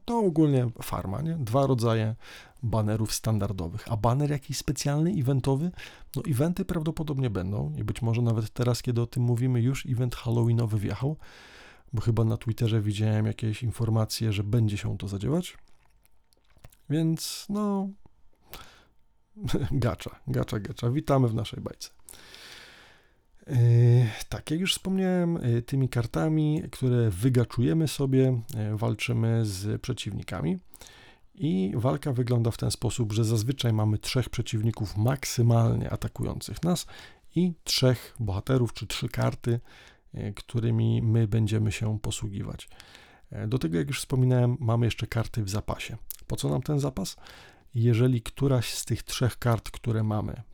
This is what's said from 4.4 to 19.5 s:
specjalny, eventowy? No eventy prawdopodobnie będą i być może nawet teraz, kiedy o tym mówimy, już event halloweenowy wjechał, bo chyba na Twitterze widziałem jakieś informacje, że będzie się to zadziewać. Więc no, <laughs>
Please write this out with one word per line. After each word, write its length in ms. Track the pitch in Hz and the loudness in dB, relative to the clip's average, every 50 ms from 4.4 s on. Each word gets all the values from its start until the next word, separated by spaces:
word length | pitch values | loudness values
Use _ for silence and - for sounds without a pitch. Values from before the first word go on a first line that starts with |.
| - - 135 | -4 -6 -8
specjalny, 540 | - - - 139 - - 147 143 147 160 175 | -4 -4 -4 -4 -2 -2 0 0 2 2 2
eventowy? 600 | 214 165 123 131 143 131 - 135 135 135 165 180 175 - - - - - - - - | 2 2 2 2 2 2 2 2 2 2 0 -2 -4 -8 -14 -18 -18 -20 -14 -8 -8
No 60 | 127 - | -6 -2
eventy 380 | 165 143 110 147 170 175 - 185 | 0 0 2 2 2 0 -2 -4
prawdopodobnie 640 | - 175 165 151 160 156 - 156 147 143 131 131 123 | -2 -2 -2 -2 -2 -4 -4 -4 -4 -2 -2 -2 -2
będą 440 | 98 95 87 101 104 113 139 151 151 | -2 -2 -2 -2 -2 -2 -2 -4 -4
i 60 | 131 107 | -4 -4
być 180 | 104 104 - | -4 -4 -2
może 200 | 117 113 113 120 | -2 0 0 2
nawet 280 | 120 113 113 110 110 110 | 2 2 2 0 -2 -2
teraz, 320 | - - 123 123 120 - | -2 0 0 2 0 0
kiedy 200 | - 127 120 117 | -2 -2 0 0
o 60 | 120 | 0
tym 160 | 117 - 127 120 | 0 0 0 2
mówimy, 380 | 120 120 117 127 131 127 120 | 2 2 2 2 2 2 2
już 240 | 117 127 139 131 - | 2 2 0 -2 -2
event 300 | 139 127 113 131 120 - | -2 -2 0 0 -2 -2
halloweenowy 640 | - - 123 117 117 117 117 117 113 120 107 107 104 | -4 -2 0 2 2 4 4 4 2 2 0 0 0
wjechał, 380 | 98 - 101 - 131 143 156 - - - - - - - - - - - - - - - - | -2 -2 -2 -2 -2 -4 -4 -6 -10 -16 -20 -20 -20 -20 -20 -20 -20 -20 -20 -20 -14 -8 -6
bo 80 | 110 | -2
chyba 220 | - 120 113 110 113 | 0 2 2 2 2
na 140 | 113 110 | 2 0
Twitterze 440 | 113 - 117 110 - 120 110 110 113 | -2 -2 -6 -2 0 0 0 2 2
widziałem 440 | 101 107 101 101 110 110 107 107 107 | 0 0 0 0 2 2 2 2 2
jakieś 380 | 107 107 - - 110 107 - 123 | 0 -2 -2 -4 -4 -4 -4 -4
informacje, 680 | 113 - - 117 110 110 113 110 107 - - 113 110 101 | -4 -2 -2 0 2 2 2 0 0 -2 -2 -2 0 0
że 100 | 101 104 | 0 0
będzie 340 | 101 110 123 113 104 104 | 2 2 2 4 2 2
się 200 | 95 92 110 110 | -2 -4 -4 -6
to 100 | - - | -6 -6
zadziewać. 500 | 98 98 98 95 127 147 175 180 - - - - - - - _ - _ _ _ _ - - _ _ _ _ _ _ - - - - - _ _ - | -6 -6 -4 -2 0 0 0 -2 -4 -10 -18 -20 -20 -20 -20 _ -20 _ _ _ _ -20 -20 _ _ _ _ _ _ -20 -20 -20 -20 -20 _ _ -2
Więc 560 | 139 160 160 160 165 156 - - - - - - | 0 2 2 2 2 0 -4 -6 -8 -10 -8 -6
no, 400 | 202 208 208 202 202 196 190 196 202 - - - - _ - - - _ _ - - - - - - - - _ _ - _ _ _ _ _ _ _ | -4 -2 0 0 0 0 -2 -4 -6 -12 -18 -20 -20 _ -20 -20 -20 _ _ -20 -18 -18 -18 -20 -20 -20 -20 _ _ -20 _ _ _ _ _ _ _
<laughs> 140 | 214 208 - | -8 -2 0